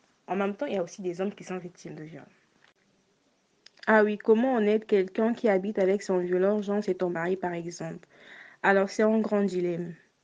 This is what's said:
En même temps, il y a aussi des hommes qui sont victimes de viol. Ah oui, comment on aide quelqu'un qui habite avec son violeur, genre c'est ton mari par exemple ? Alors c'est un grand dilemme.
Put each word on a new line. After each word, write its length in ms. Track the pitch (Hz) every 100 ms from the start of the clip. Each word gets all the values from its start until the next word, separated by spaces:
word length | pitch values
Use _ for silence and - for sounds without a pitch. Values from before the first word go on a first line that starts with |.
| _ _ -
En 80 | 190
même 200 | 196 202
temps, 120 | 285
il 80 | 202
y 20 |
a 60 |
aussi 180 | 170 -
des 200 | 180 170
hommes 120 | 196
qui 100 | -
sont 140 | 170 185
victimes 380 | 170 - 165 156
de 80 |
viol. 200 | 156 151 - _ _ _ _ _ _ _ _ _ _ _ _ _ - _ -
Ah 160 | 220
oui, 140 | 214 208
comment 360 | - 220 262
on 80 | 247
aide 240 | 208 214 220
quelqu'un 480 | 202 190 - 220
qui 160 | 233 226
habite 300 | 190 196 208
avec 240 | 190 202
son 160 | - 185
violeur, 420 | 175 180 196 214
genre 220 | 202 202
c'est 160 | 208 180
ton 100 | 180
mari 260 | 170 175 190
par 160 | 180
exemple ? 560 | 170 170 170 165 175 - - - - - -
Alors 280 | 190 196 196
c'est 120 | -
un 180 | 220 220
grand 220 | 214 208
dilemme. 540 | 202 180 175 170 170 165 _ _